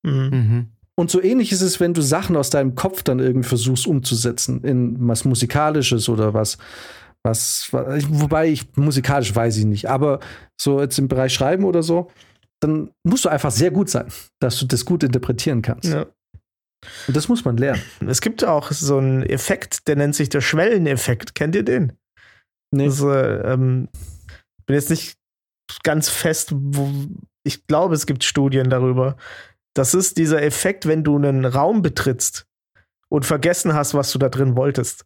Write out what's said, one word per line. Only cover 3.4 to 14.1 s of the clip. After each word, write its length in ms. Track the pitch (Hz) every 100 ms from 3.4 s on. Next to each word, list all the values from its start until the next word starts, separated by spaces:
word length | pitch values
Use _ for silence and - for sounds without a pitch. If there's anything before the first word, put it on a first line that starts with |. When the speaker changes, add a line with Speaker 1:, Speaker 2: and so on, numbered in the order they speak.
| 123
Speaker 3:
versuchst 380 | 123 117 127 -
umzusetzen 760 | 143 123 117 123 120 - 123
in 340 | 123 127 120 120 120
was 160 | 117
Musikalisches 840 | 135 123 120 143 151 151 117 120 117
oder 240 | 110 107
was, 240 | 107 107 - - - - - - _
was, 440 | 110 113 - - -
wa-, 260 | 131 131 143 143
wobei 380 | 151 147 156 165
ich, 260 | 143 - -
musikalisch 580 | 147 131 131 143 110
weiß 220 | 98 117 107
ich 80 |
nicht, 240 | 107 104 107
aber 320 | 131 147 135 - - - -
so 200 | - 139
jetzt 180 | 139 -
im 100 | 135
Bereich 240 | 131 131
Schreiben 320 | - 135 185
oder 180 | 196 175
so, 280 | 160 170 175 _ _ _ _ _
dann 300 | 151 156 151 _
musst 200 | 170 254
du 60 | 175
einfach 200 | 151 151
sehr 200 | 110 175
gut 180 | 190 202
sein, 180 | - -